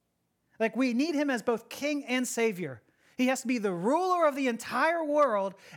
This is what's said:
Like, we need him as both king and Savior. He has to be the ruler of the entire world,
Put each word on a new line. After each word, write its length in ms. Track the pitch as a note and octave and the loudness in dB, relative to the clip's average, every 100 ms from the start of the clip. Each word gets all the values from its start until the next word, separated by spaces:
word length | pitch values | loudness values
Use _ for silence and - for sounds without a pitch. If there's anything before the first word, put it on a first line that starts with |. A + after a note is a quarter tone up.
| _ _ _ _ _ _ | _ _ _ _ _ _
Like, 160 | A3 | -2
we 180 | A3 C4 | 0 0
need 200 | A#3 D#4 | 2 0
him 160 | D4 D4 | 0 0
as 120 | B3 | 0
both 260 | A3+ A3 - | 0 -2 -4
king 360 | - C#4+ D4 C#4 | -8 -4 -4 -2
and 200 | B3+ B3+ | -2 -2
Savior. 560 | - A3+ F3+ D#3+ C3 - _ _ - | 0 -2 -2 -8 -10 -18 _ _ 0
He 100 | B3+ | 0
has 140 | B3+ | 0
to 40 | A#3 | -2
be 120 | B3 | -2
the 140 | G3+ | 0
ruler 540 | F3 F#3 D4+ F#4 F4+ D#4+ | 0 2 2 2 4 4
of 80 | |
the 140 | C#4 C4+ | 2 0
entire 560 | A#3 - A#3 D4+ E4+ | -2 -4 0 0 0
world, 500 | D#4 D4 C#4+ G#3 G3 - - | 0 2 4 2 -2 -6 -16